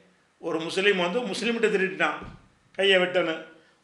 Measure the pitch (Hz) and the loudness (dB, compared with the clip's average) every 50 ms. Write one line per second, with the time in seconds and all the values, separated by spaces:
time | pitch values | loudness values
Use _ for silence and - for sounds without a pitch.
0 | _ _ _ _ _ _ _ _ - 165 160 151 160 170 - 185 190 202 202 185 | _ _ _ _ _ _ _ _ -6 -6 -4 -4 -4 -4 -4 0 2 2 4 2
1 | 175 180 180 247 247 202 185 - 196 233 233 226 220 208 180 190 185 185 156 147 | 2 0 0 -2 -4 -4 -4 -4 -2 -2 0 0 0 0 2 0 0 -2 -2 0
2 | 170 156 151 - - - - - - _ _ _ _ _ - - 190 196 196 185 | -2 -2 -2 -4 -10 -14 -18 -20 -20 _ _ _ _ _ -6 0 2 4 4 4
3 | 180 180 180 185 170 165 160 160 - - - - _ _ _ _ | 4 2 2 0 0 0 -2 -6 -8 -14 -20 -20 _ _ _ _